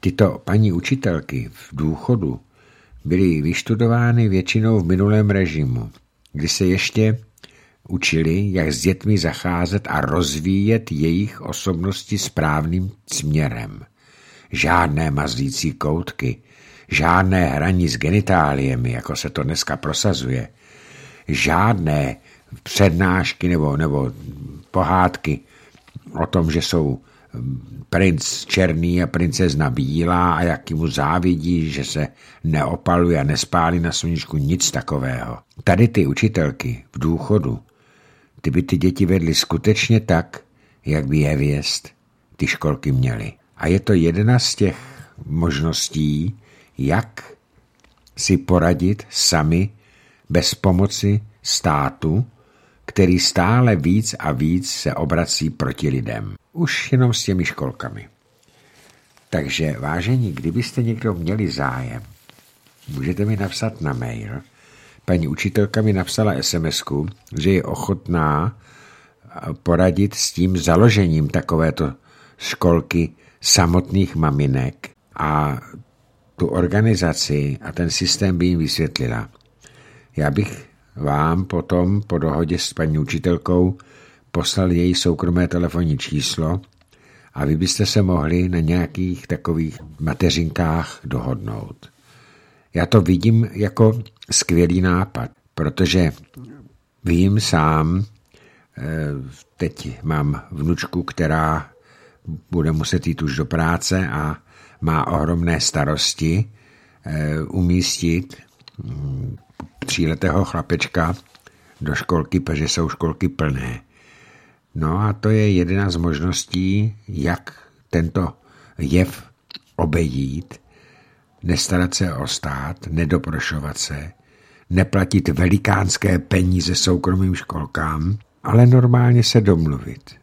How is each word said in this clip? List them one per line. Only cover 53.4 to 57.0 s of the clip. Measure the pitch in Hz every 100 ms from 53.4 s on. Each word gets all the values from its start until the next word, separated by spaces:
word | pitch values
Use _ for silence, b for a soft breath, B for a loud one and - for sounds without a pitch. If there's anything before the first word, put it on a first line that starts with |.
| 90 120 123 98
víc | 73 98 110 -
a | -
víc | 67 78 90 90
se | - -
obrací | - 78 82 85 - 78
proti | - 64 64 76
lidem. | 65 55 55 98 98 _
Už | - 160 - -
jenom | 127